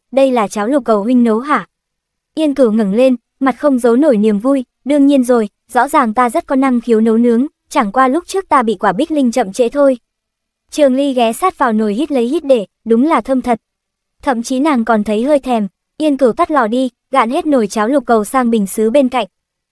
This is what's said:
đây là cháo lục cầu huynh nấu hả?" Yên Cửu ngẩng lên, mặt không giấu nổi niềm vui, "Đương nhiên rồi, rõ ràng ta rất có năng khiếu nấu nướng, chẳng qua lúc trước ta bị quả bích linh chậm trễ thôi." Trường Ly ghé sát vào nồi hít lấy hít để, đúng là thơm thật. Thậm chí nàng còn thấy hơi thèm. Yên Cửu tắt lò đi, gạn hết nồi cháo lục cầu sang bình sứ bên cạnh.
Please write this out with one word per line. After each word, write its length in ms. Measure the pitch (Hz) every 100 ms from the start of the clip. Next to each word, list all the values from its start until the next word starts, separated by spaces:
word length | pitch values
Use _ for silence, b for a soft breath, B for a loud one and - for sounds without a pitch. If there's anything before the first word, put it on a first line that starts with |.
| _
đây 200 | 247 269
là 160 | 247 196
cháo 200 | 214 208
lục 180 | 285 240
cầu 180 | 208
huynh 200 | 208 254
nấu 160 | 233 220
hả?" 280 | 277 254 170 _ _ _ _ _ _ 302
Yên 180 | 302
Cửu 180 | 269 240
ngẩng 220 | 220 202
lên, 220 | 214 262 247 _ -
mặt 160 | 269 240
không 200 | 294 254
giấu 160 | 233 240
nổi 220 | 311 214
niềm 220 | 214 202
vui, 260 | 254 277 247 _ 247
"Đương 220 | 294 277
nhiên 160 | 277
rồi, 260 | 240 240 208 _ -
rõ 160 | 247 277
ràng 260 | 311 233
ta 160 | 214 247
rất 180 | 320 -
có 80 | 269
năng 260 | 269 240
khiếu 200 | 240 220
nấu 160 | 226 220
nướng, 280 | 240 233 294 _ -
chẳng 220 | 294 208
qua 160 | 247 262
lúc 200 | 302 -
trước 220 | 381 -
ta 140 | 311
bị 120 | 226 190
quả 140 | 208
bích 180 | 180 320
linh 200 | 302 247
chậm 220 | 247 196
trễ 160 | 196 233
thôi." 280 | 285 277 247 _ _ _ _ _ _ _
Trường 240 | - 277 262
Ly 180 | 285
ghé 200 | 247 226
sát 240 | 233 370 -
vào 160 | 254
nồi 200 | 220 220
hít 180 | 208 320
lấy 160 | 269 233
hít 180 | 339 277
để, 200 | 247 185 _ 220
đúng 200 | 226 294
là 160 | 294
thơm 200 | 233 262
thật. 200 | 247 226 _ _ _ _ _ _
Thậm 220 | 285 226
chí 160 | 233 254
nàng 260 | 311 254 226
còn 180 | 220
thấy 200 | 208 214
hơi 160 | 262 294
thèm. 280 | 262 233 196 _ _ -
Yên 200 | 302 269
Cửu 140 | 254
tắt 200 | 214 339
lò 160 | 294 214
đi, 220 | 247 262 - _
gạn 180 | 262 233
hết 160 | 302 320
nồi 220 | 269 202
cháo 200 | 220 214
lục 180 | 285 240
cầu 200 | 226 202
sang 240 | 269 240
bình 180 | 226 196
sứ 220 | - 220
bên 200 | 277 254
cạnh. 180 | 254 196 _ _ _ _